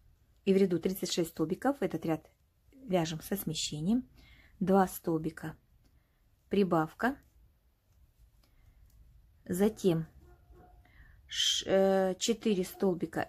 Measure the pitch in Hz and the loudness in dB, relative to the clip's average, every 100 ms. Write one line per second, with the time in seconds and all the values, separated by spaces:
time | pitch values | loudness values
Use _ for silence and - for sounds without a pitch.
0 | _ _ _ _ - 190 196 170 185 190 | _ _ _ _ 2 4 4 2 -2 -4
1 | 175 - 165 - 160 185 254 277 180 156 | -4 -2 -2 -2 -4 -2 -2 -2 -4 -4
2 | 165 156 - _ _ _ _ 269 262 185 | -4 -4 -6 _ _ _ _ -18 -2 -2
3 | 165 160 - 190 170 156 - 151 165 240 | -2 -6 -6 -6 -6 -6 -6 -4 0 0
4 | - - - - - - 180 196 185 - | -2 -14 -20 -20 -16 -4 2 4 2 -2
5 | - 160 156 - 156 - _ _ _ _ | -4 -2 -4 -8 -12 -14 _ _ _ _
6 | _ _ _ _ - 196 185 170 156 - | _ _ _ _ -2 2 2 2 0 -2
7 | 233 285 _ _ _ _ _ _ _ _ | -4 -4 _ _ _ _ _ _ _ _
8 | _ _ - _ _ _ _ - - - | _ _ -20 _ _ _ _ -20 -20 -20
9 | - - _ _ - 180 208 - 190 165 | -20 -20 _ _ -6 0 0 2 2 2
10 | 160 - - - - - - - - - | -2 -12 -20 -20 -20 -20 -20 -20 -20 -20
11 | - - - - - - - 190 190 190 | -20 -20 -10 -2 0 0 2 4 4 4
12 | 190 185 - 220 226 190 180 - 196 170 | 0 0 -2 0 0 0 -2 -2 0 0
13 | 160 - | -2 -4